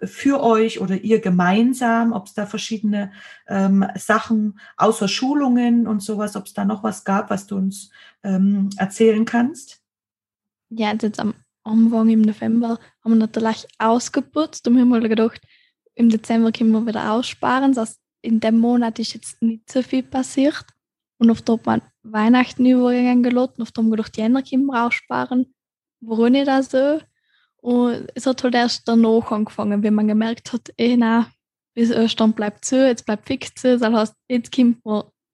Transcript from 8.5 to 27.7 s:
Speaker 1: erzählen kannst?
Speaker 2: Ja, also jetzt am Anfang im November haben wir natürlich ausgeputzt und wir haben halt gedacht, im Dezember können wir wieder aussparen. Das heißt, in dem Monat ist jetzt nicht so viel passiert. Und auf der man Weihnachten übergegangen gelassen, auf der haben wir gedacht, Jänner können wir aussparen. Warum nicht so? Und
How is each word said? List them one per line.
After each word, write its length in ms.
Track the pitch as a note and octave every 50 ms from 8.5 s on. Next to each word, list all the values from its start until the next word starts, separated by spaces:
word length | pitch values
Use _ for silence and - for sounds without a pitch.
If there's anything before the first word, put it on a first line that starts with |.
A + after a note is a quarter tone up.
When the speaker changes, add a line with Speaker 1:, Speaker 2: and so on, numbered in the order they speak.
| G3+ G3+ G3 G3 G3
Speaker 1:
erzählen 480 | - G3 G3 - - A3+ A3 G#3+ G#3+ A3+
kannst? 580 | A3+ - A#3 A#3+ C4+ E4 - - - - _ _ _ _ _ _ _ _ _ _ _ _ _ _ _ _ _ _ -
Speaker 2:
Ja, 200 | A3+ A3+ G#3+ G#3
also 180 | G#3+ A3 - G#3
jetzt 140 | G#3 -
am 120 | - G#3 - _ _ _ _ _ -
Anfang 460 | G#3+ A3 A3+ A3+ A3+ A#3 A3 A3 A3
im 140 | A3+ A3 G#3+
November 540 | G#3+ G#3+ - A3+ A3+ A3+ A#3 A#3+ A3+ A#3 A3+ - _ _ _ -
haben 60 | A3+
wir 40 | A3+
natürlich 520 | A3 A3 A3 - A#3 A3 A3 A3 - - - _ -
ausgeputzt 880 | A3 A3+ A3+ B3 - - - C#4+ C4 - - D4+ D#4 D#4 - - - A#3+
und 80 | A#3+
wir 60 | C4
haben 100 | B3 B3
halt 160 | B3 A3+ A#3 A3
gedacht, 320 | A3 A3 A3 A#3 - - _ _ _ _ _ _ _ _ _ _ _
im 160 | - A#3 A#3
Dezember 440 | A3 A3 - - A#3 A3+ A3+ A3+ A3
können 180 | - A#3 A3
wir 160 | A3 A3 A3+ A#3
wieder 240 | G#3+ A3 - G#3+
aussparen. 640 | G#3+ A#3 B3+ - - - - - B3 C4 C#4 C#4 C4+
Das 160 | B3+ A3+ -
heißt, 100 | - _ _ _ _ _
in 180 | - A#3+ A3+ A3
dem 200 | A3+ A3 A3 A3+
Monat 380 | A3+ A#3+ B3 A#3+ A#3+ A3+ A3+ -
ist 160 | A3 - -
jetzt 280 | A3+ - - - -
nicht 280 | A#3 A3+ A3+ A3 _ -
so 120 | - C4 B3
viel 180 | - - C4 B3+
passiert. 640 | - - C4 C4 - - C#4 C4+ D4 - - - _ _ _ _ _ _ _ _ _ _ -
Und 120 | A#3 A3+
auf 120 | A3+ A3+
der 180 | - - A3+ A3+ -
man 160 | A#3 G#3+ A#3 - _ _ _
Weihnachten 640 | - G#3+ G#3+ G#3+ G#3+ A3+ B3 B3+ B3 - - - B3
übergegangen 580 | B3+ B3+ B3 B3 B3 B3 B3 B3 B3 B3 B3 A#3+
gelassen, 380 | B3 B3 B3 B3+ C4 _ -
auf 100 | A#3 - -
der 100 | A#3 A3+
haben 60 | A3+
wir 80 | A3 G#3+
gedacht, 180 | G#3+ - -
Jänner 260 | - G#3+ A3+ B3+ C4+
können 260 | C4+ - C#4 B3+ C#4 C#4
wir 200 | C4 A#3 A#3 A#3+
aussparen. 640 | A#3 - - - B3 B3 B3+ - B3+ B3+ C4 - _ _ _ _ _ _ _ _ _ _
Warum 320 | A#3+ A3+ A3+ A3 A#3 A#3+
nicht 180 | B3+ C#4 C#4 C#4+ C4+ C4+ C4+ -
so? 300 | - C4 C4+ C#4+ D4+ D#4 - _ _ _ _ _ _ _ _ _ _ _
Und 500 | - A#3+